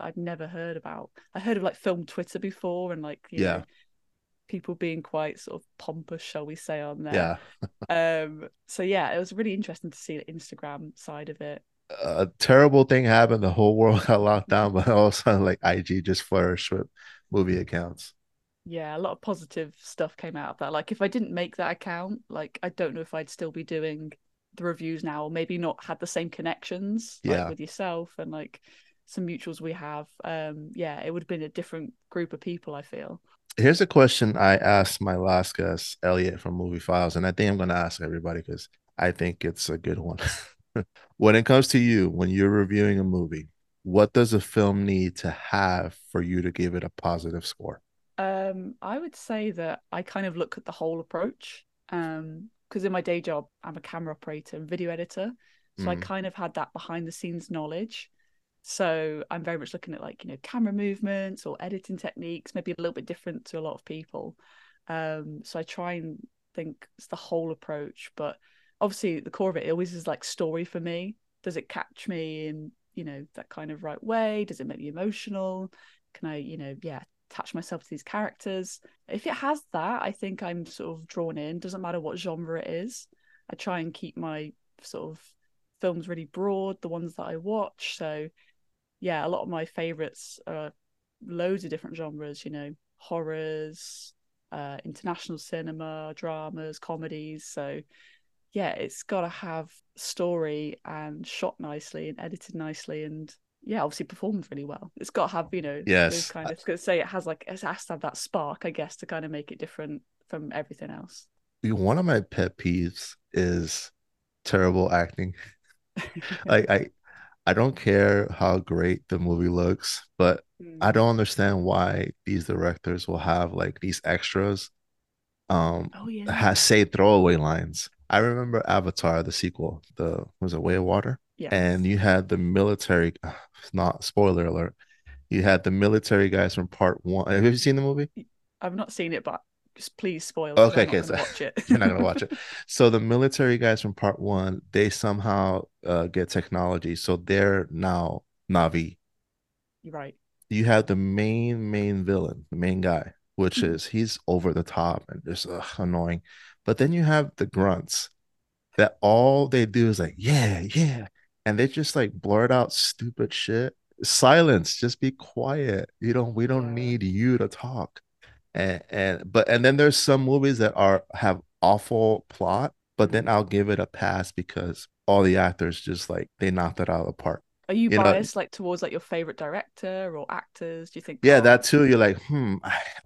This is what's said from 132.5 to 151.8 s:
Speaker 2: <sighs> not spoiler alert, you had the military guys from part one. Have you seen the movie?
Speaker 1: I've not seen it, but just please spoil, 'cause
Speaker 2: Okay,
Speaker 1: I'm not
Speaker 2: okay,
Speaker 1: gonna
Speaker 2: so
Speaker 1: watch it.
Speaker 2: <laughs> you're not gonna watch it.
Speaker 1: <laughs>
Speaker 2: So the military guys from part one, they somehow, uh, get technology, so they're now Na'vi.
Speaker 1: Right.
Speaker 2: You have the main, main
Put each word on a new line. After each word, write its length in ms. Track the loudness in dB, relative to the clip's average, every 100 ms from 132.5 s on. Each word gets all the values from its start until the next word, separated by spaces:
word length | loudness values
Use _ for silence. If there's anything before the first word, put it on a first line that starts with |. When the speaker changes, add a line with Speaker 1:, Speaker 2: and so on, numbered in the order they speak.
| 4 4 2 2 2 2 -2 -12 -12
Speaker 2:
<sighs> 280 | -18 -20 -8
not 300 | 0 0 0
spoiler 420 | -2 2 4 4 0
alert, 300 | -2 -4 -8 _ _ -20 -18 -4
you 120 | 2
had 220 | 6 6
the 60 | 4
military 580 | 4 4 4 4 4 4
guys 240 | 2 0
from 140 | 0 -4
part 360 | 2 2 2
one. 260 | -2 -2 2
Have 120 | 4
you 120 | 4 4
seen 180 | 2 2
the 60 |
movie? 280 | 0 -2 -4 -8 -20 _ _ -10
Speaker 1:
I've 140 | -8
not 180 | -8 -8
seen 200 | -6 -6
it, 120 | -4
but 180 | -6 -10 _ _ _
just 220 | -18 -18 -8
please 280 | -6 -6
spoil, 340 | -8 -6 2 6
'cause 160 | 8
Speaker 2:
Okay, 80 | 8
Speaker 1:
I'm 40 | 4
not 100 | 2
Speaker 2:
okay, 60 |
Speaker 1:
gonna 100 | 0
Speaker 2:
so 40 | -2
Speaker 1:
watch 240 | -4 -6
it. 140 | -6 -4
Speaker 2:
<laughs> 120 | 2
you're 100 | 4
not 100 | 4
gonna 120 | 4
watch 220 | 0 0
it. 100 | -6
Speaker 1:
<laughs> 60 | -8 -12 -14 -4
Speaker 2:
So 240 | 6 6
the 100 | 6
military 580 | 4 4 4 4 2 4
guys 220 | 2 2
from 140 | -2
part 240 | 0 0 0
one, 440 | 0 0 0 -4 -2
they 180 | 2 2
somehow, 760 | 2 -2 0 0 2 2 0 -6 _ -2
uh, 200 | 0 0
get 200 | -2 -2
technology, 640 | -2 -2 -2 0 -2 -4 -6
so 200 | -2 -2
they're 520 | 2 4 4 2 -2
now 520 | -4 -2 0 -2 -6 _ _ 0
Na'vi. 460 | 4 4 2 -4 -10 _ _ _ _ _ _ _ _
Speaker 1:
Right. 320 | -16 -14 -14 -18 _ _ -6
Speaker 2:
You 140 | 0
have 220 | 6 6 6
the 100 | 0
main, 720 | 2 0 0 0 0 -2 -2
main 340 | 0